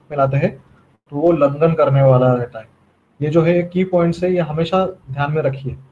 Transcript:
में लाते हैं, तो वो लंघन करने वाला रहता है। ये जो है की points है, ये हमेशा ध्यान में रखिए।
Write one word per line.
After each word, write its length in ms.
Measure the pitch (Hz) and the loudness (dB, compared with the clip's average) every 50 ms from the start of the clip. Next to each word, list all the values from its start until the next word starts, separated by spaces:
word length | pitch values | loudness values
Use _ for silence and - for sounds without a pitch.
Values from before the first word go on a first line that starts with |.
| _ - | _ -10
में 80 | 151 139 | -2 0
लाते 180 | 139 135 135 | 0 0 0
हैं, 280 | 139 156 202 - - - _ _ _ _ _ _ _ _ _ | 0 -2 -2 -4 -6 -20 _ _ _ _ _ _ _ _ _
तो 60 | 143 | -8
वो 160 | 143 156 175 170 | 0 2 2 2
लंघन 420 | 147 143 139 143 147 160 165 160 | 4 2 0 2 2 0 0 2
करने 280 | 156 147 135 139 139 135 | 2 2 2 4 4 4
वाला 320 | 135 127 127 127 127 123 | 4 4 4 4 2 2
रहता 240 | 123 120 - - 113 | 0 -2 -6 -10 -16
है। 100 | 110 _ _ _ _ _ _ _ _ _ _ - 143 | -18 _ _ _ _ _ _ _ _ _ _ -8 -6
ये 60 | 151 | 0
जो 140 | 151 170 160 | 0 2 2
है 200 | 165 175 175 175 | 2 2 0 -2
की 220 | 175 - 180 185 | -4 -2 -4 -4
points 400 | 185 185 175 170 170 165 170 180 | -2 0 0 0 0 -2 -2 -2
है, 80 | 185 185 | -2 0
ये 80 | 180 | -2
हमेशा 460 | 165 151 151 160 165 165 190 185 190 | -2 -4 -2 -4 -4 -2 0 -2 -2
ध्यान 460 | 180 185 - _ 135 131 139 143 143 151 | -2 -6 -12 _ -14 -8 -6 -4 -4 -2
में 100 | 156 147 | -2 -2
रखिए। 340 | 139 131 - - 127 - - - _ | -2 -4 -6 -10 -12 -12 -12 -16 _